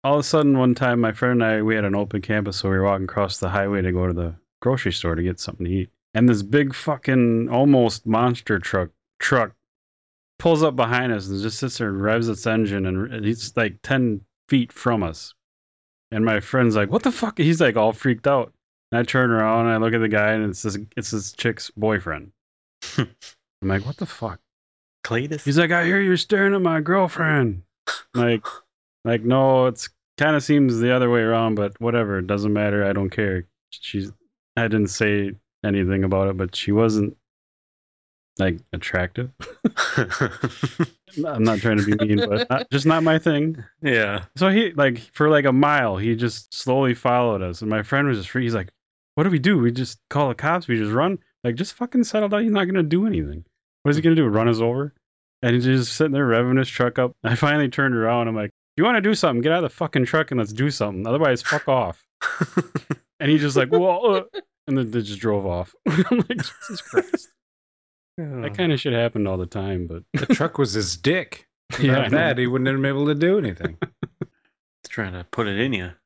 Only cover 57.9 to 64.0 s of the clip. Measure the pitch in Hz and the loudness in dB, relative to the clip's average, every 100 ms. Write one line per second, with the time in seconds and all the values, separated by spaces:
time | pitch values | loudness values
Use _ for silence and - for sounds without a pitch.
57.9 | 120 113 120 113 110 104 _ _ - 208 | 0 0 0 0 -4 -6 _ _ 0 2
58.9 | 233 196 214 170 120 139 170 151 - 160 | 2 2 2 2 2 0 0 -2 -4 -4
59.9 | 151 127 156 156 127 107 107 143 135 104 | -2 0 0 0 -2 -4 -2 -4 -2 -4
60.9 | 92 107 139 151 123 - 147 - 131 98 | -4 -2 0 2 0 -2 -4 0 0 -2
61.9 | - _ _ - - 165 - - 147 - | -8 _ _ -10 -6 -4 -4 -4 -12 -8
62.9 | 143 _ _ 139 156 147 135 127 175 185 | -10 _ _ 2 2 4 0 2 2 2
63.9 | 180 | 2